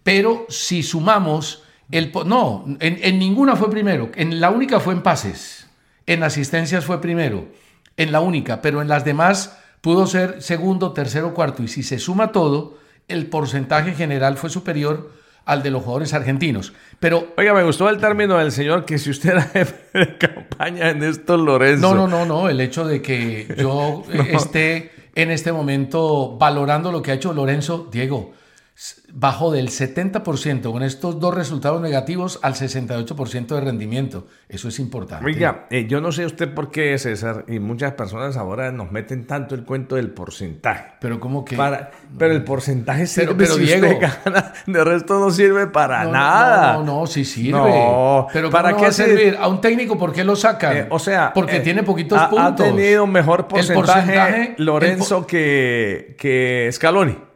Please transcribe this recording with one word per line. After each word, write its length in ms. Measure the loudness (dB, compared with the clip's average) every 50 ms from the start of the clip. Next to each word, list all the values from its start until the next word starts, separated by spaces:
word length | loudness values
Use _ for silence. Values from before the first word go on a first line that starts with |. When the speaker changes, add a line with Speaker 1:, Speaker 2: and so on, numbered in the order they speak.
Speaker 1:
pero 440 | _ 2 2 2 2 2 0 -2 -6 -10
si 320 | -8 -8 -4 -4 -2 -2
sumamos 800 | -2 -4 -4 -2 2 2 2 2 2 0 -2 -2 -4 -8 -12 -14 _ _ _ _ _ -4
el 200 | -2 -2 -2 -2
po-, 120 | -4 -4 -2
no, 420 | 2 2 2 2 0 -2 -4 -6 -8 -6 -2
en, 180 | -2 -2 -2 0
en 180 | 0 0 2 2
ninguna 360 | 2 2 2 4 4 4 4
fue 140 | 2 0 0
primero, 400 | 0 0 0 0 0 0 -2 -6 -4
en 260 | -2 -2 -2 0 2
la 80 | 2 2
única 300 | 2 2 0 2 0 0
fue 140 | 0 0 -2
en 80 | 0 0
pases, 640 | 0 -2 0 -4 -8 -10 -10 -14 -18 -20 -20 -20 _ _ _ _ _ _ _ _
en 160 | -2 -2 0 0
asistencias 600 | -2 -2 -2 -4 -2 -2 -2 -2 0 -2 -4 -2
fue 140 | -2 -4 -4
primero, 460 | -2 -2 -2 0 0 -2 -2 -6 -8 -12 -20 _ _ _ _ _ _ _ _
en 140 | -4 -2 2
la 100 | 2 2
única, 400 | 2 2 0 -2 -2 -4 -6 -2
pero 200 | -2 -2 -2 -2
en 60 | 0
las 180 | 0 0 0 0
demás 540 | 0 0 4 4 4 2 0 -4 -10 -14 -20 _ _ _ _
pudo 260 | 0 2 4 4 4
ser 340 | 2 2 0 0 -2 -4 -10
segundo, 520 | -6 -6 -4 -2 0 0 0 0 -2 -4 -4
tercero, 400 | -4 -6 -2 -2 -4 -4 -4 -2
cuarto, 280 | -2 -2 -2 -2 -6
y 60 | -8
si 160 | -8 -6 -8 -6
se 160 | -6 -6 -6
suma 320 | -4 -2 0 0 0 2
todo, 460 | 2 2 2 2 0 -2 -4 -8 -18 -20 _ _ _ _ _
el 200 | -8 -6 -6 -6
porcentaje 640 | -4 -4 -4 -4 -2 -4 -6 -2 0 0 0 0 -2 -4
general 440 | -4 -4 -4 -2 0 0 0 0
fue 120 | -2 -8 -8
superior 600 | -8 -8 -6 -4 -4 -2 -2 -2 -4 -4 -8 -14 -20 _ _ _ _ _ _
al 160 | -2 -2 -2
de 100 | -2 -2
los 120 | -4 -4 -4
jugadores 300 | -4 -4 -4 -4 -2 -4
argentinos. 580 | -2 -2 -2 -2 0 0 -2 -2 -4 -6 -10 -16 -20 -20 -20 -10 _
Pero 260 | 0 0 2 0 -2 -2 -2
Speaker 2:
Oiga, 160 | 0 2 4 6
me 100 | 6 4
gustó 240 | 4 2 2 2 2
el 80 | 2
término 400 | 2 2 2 2 2 2 2 4
del 160 | 2 2 2 0
señor 320 | -2 0 0 0 0 0
que 120 | -2 -4
si 120 | -4 -2 -4
usted 220 | -6 0 0 2
era 100 | 2 2
<laughs> 120 | 2 2 2
jefe 220 | 0 0 0 -2 -14 -20 _ 2 2
de 180 | 2 2 2
campaña 680 | -2 -2 -2 -2 -6 -14 -14 -6 -6 -6 -6 -2 0 0
de 80 | 0 0
Néstor 420 | 0 -2 -2 -2 -4 0 2 2 4
Lorenzo. 420 | 4 4 4 4 6 4 4 6 4 4 4
Speaker 1:
No, 140 | 4 4
no, 0 |
no, 180 | 2 2 0 0
no, 220 | 0 0 0 0
el 140 | 0 0 0
hecho 260 | -2 -2 -2 -4 -2
de 140 | -2 -2 -2
que 520 | -2 -4 -2 -2 -2 -4 -4 -6 -8 -10 -4
yo 460 | -2 -2 0 0 -2 -2 -2 -4 -6 -8 -4
Speaker 2:
<laughs> 40 | -2
No. 100 | 0 0
Speaker 1:
esté 680 | 2 0 0 -2 0 0 0 0 0 -2 -4 -6 -12 -20 -20 -20 _ _
en 160 | -2 -2 0
este 200 | -2 -2 -2 -2
momento 840 | -2 -2 -2 0 0 -2 -2 -2 0 0 2 2 2 0 0 -4 0
valorando 560 | 2 2 2 2 2 0 0 0 0 0 -2 -4
lo 80 | -4
que 100 | -4 -4
ha 40 | -4
hecho 180 | -4 -4 -4 -2
Lorenzo, 560 | -2 -2 0 0 -2 -2 -4 -6 -6 -8 -8
Diego, 400 | -6 -6 -4 -4 -4 -6 -6 -10 -16 _ _ _ _ _ _ _ _
s-, 280 | _ -20 -20 -20 _ _ _ -6
bajo 360 | -2 0 0 0 0 0 0
del 180 | 0 0 -2 -4
setenta 540 | -4 -4 -4 -4 -2 -4 -4 -2 -4 -4 -4
por 160 | -4 -4 -2
ciento 320 | -2 -4 -4 -2 -4 -4
con 100 | -4 -4
estos 380 | -4 -4 -4 -6 -6 -6 -4 -2
dos 160 | -2 -2 0
resultados 440 | -2 -4 -4 -6 -4 -2 -2 -2 -2
negativos 580 | -2 -2 -2 -2 -2 -2 -6 -6 -6 -6 -8 -4
al 140 | -4 -4 -2
sesenta 400 | -4 -6 -6 -6 -6 -6 -6 -6
y 40 | -6
ocho 140 | -6 -8 -8
por 120 | -10 -8 -8
ciento 240 | -8 -8 -6 -6 -6
de 60 | -4
rendimiento. 640 | -4 -4 -4 -6 -6 -6 -4 -4 -4 -6 -8 -12 -16 -16 _ _ _ _
Eso 200 | -14 -12 -10 -10
es 100 | -8 -8
importante. 440 | -8 -8 -8 -12 -12 -12 -12 -6 -4
Speaker 2:
Oiga, 420 | -4 -2 0 0 0 -2 -4 -10 -4
eh, 160 | -4 -4 -2
yo 140 | -2 -2 -2
no 100 | -2 -4
sé 140 | -4 -4 -6
usted 260 | -6 -4 -6 -6 -6 -6
por 180 | -8 -8 -6
qué, 260 | -4 -2 0 0 0
César, 480 | -2 -2 -6 -6 -4 -6 -6 -6 -8 -8
y 120 | -8 -6 -6
muchas 340 | -4 -6 -6 -4 -6 -6 -4
personas 440 | -6 -8 -8 -6 -8 -6 -6 -6
ahora 340 | -6 -6 -6 -6 -6 -6 -6
nos 200 | -6 -8 -10 -8
meten 360 | -8 -10 -8 -8 -10 -10 -8
tanto 260 | -8 -8 -8 -6 -8 -10
el 100 | -10 -8
cuento 300 | -8 -8 -8 -6 -4 -4
del 120 | -4 -4 -4
porcentaje. 840 | -8 -12 -14 -14 -12 -12 -12 -12 -12 -6 -4 -4 -4 -4 -10 -20 -16 _
Speaker 1:
Pero 200 | -8 -6 -6 -6
¿cómo 260 | -6 -6 -6 -6 -6
que? 100 | -6 -2
Speaker 2:
Para, 360 | -2 0 0 -2 -4 -8 -14 -18 -20 -20 -20 -4
pero 160 | 0 2 2 2
el 100 | 2 0
porcentaje 600 | -2 -4 -2 -2 -2 -2 -2 -2 -2 -2 -2 -2 0 0
Speaker 1:
Pero, 160 | 0 0 2 4
Speaker 2:
sirve 20 |
Speaker 1:
pero, 180 | 4 4 4 6
Speaker 2:
si 60 | 4 4
Speaker 1:
Diego. 220 | 4 6 6 6
Speaker 2:
usted 220 | 4 4 4 2 -2 -2 -2 -4
gana, 280 | 0 0 0 -2 -2 -14 -12 -8
de 180 | 0 2 2 4
resto 360 | 4 2 0 2 0 2 2
no 100 | 4 2
sirve 380 | 4 6 6 6 6 4 0
para 320 | 2 2 2 2 2 2 0 0
Speaker 1:
No, 0 |
no, 60 | 2 2
Speaker 2:
nada. 560 | 2 4 4 6 6 6 6 6 6 6 4 4
Speaker 1:
no, 100 | 2 -2
no, 160 | -2 -2 -2
no, 60 | -4
sí 160 | -2 -2 -4 -4
sirve. 260 | -4 -4 -4 -2 0
Speaker 2:
No, 760 | 2 4 4 6 6 6 4 4 4 4 4 4 4 2 2 0 -2
Speaker 1:
Pero 160 | -2 0 4
Speaker 2:
¿para 200 | 2 4 4 4
Speaker 1:
¿cómo 60 | 4
no 0 | 4
Speaker 2:
qué 40 | 4
Speaker 1:
va 40 | 4
a 20 | 4
Speaker 2:
sirve? 240 | 4 4 6 6
Speaker 1:
servir? 200 | 6 6 4 4 2
A 80 | 0
un 140 | 0 0 2
técnico, 340 | 2 2 2 2 0 -2 -2 -2
¿por 120 | -2 -2
qué 120 | -2 0 0
lo 120 | 0 0
sacan? 400 | 4 2 2 2 2 0 0 0
Speaker 2:
Eh, 100 | 0 -2 -2
o 80 | -4
sea, 340 | -2 0 0 2 2 2 2 2
Speaker 1:
Porque 240 | 0 0 0 -2
Speaker 2:
eh, 20 | 0
Speaker 1:
tiene 240 | 0 0 0 0 0
poquitos 340 | 0 0 -2 0 2 4
Speaker 2:
ha, 80 | 4 4
ha 40 | 6
Speaker 1:
puntos. 360 | 4 4 4 2 2 2 2
Speaker 2:
tenido 400 | 2 4 4 4 4 6 4 4
mejor 360 | 4 4 4 4 4 2 2
Speaker 1:
El 40 | 0
Speaker 2:
porcentaje 300 | 0 0 0 2 2 2
Speaker 1:
porcentaje, 800 | 2 4 6 4 4 4 4 4 4 4 4 2 0 -2 -4 -4
el 80 | -2 0
Speaker 2:
Lorenzo 560 | 0 2 2 2 2 2 0 -2 0 0 -2
Speaker 1:
po- 60 | -2
Speaker 2:
que, 880 | -2 -2 0 2 2 2 2 2 2 0 0 0 -2 -2 -6 -8 -14 -16
que 520 | -6 -2 0 2 2 2 0 0 0 -2 -2
Scaloni. 440 | -2 0 2 2 4 4 2 2 0 -4 -12 _ _